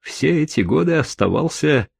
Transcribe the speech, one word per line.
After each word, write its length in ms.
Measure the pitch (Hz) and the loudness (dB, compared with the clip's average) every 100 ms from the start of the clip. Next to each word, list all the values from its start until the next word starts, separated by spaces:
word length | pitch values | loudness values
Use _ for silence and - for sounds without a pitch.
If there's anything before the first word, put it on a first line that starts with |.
все 440 | - - 135 170 | -14 -2 0 2
эти 160 | 156 - | 0 -2
годы 340 | 90 131 175 | 0 0 2
оставался 920 | 165 - - 98 92 156 - 151 139 104 _ | 0 -2 -2 -2 0 -2 -2 2 2 0 _